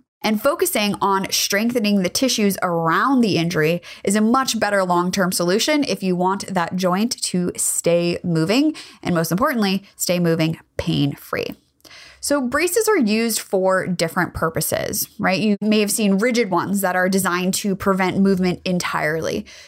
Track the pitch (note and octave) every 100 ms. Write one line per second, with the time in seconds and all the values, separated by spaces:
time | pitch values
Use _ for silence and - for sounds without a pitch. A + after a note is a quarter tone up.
0 | _ _ G#3+ G#3+ C#4+ E4+ F#4 A3+ G#3 -
1 | G3 F#3+ F#3+ - - G3+ A#3 A#3+ G#3 G3+
2 | F3+ - C4 A#3+ G3+ F#3+ F#3 E3+ E3 F3
3 | A#3+ C4 A3+ E3 E3 D#3 D#3 E3+ - -
4 | - G#3 A3 C4 B3+ A3 G#3 G3+ F#3 F3
5 | F3+ G3 F3+ F#3 F3 G#3 - D4+ - F#3+
6 | F#3+ F3+ F3+ G3 - F#3+ E3 F3+ F#3 F#3
7 | A#3 - - F3+ F3 - - - E3+ E3+
8 | F3 F3 F3+ D#3+ D#3+ B3 D#4 D#4 - -
9 | - E3+ E3 F#3 D4 A#3+ G3+ G3 - -
10 | - F3+ E3+ E3 D#3+ D#3+ - - - D3+
11 | C#3+ - - - - - _ _ - -
12 | - - - C#4+ B3 D4 F4 A4+ G#4+ G4+
13 | G#3+ A3 A3+ G#3+ - F#3+ F#3 F#3 - F3
14 | E3 - - - E3 E3 - - - -
15 | - - F#3+ F#3+ G#3+ G3+ G#3 G#3+ G#3 G#3
16 | G#3 G3 A#3+ A#3+ G#3+ E3+ D3+ G3 F#3 F3+
17 | F#3 F#3+ F#3 F3 F#3 - G3+ F#3+ G3 F#3+
18 | F#3 - G3 F#3+ F#3 E3+ F#3 F3+ - D#3+
19 | D#3 D#3+ - - - -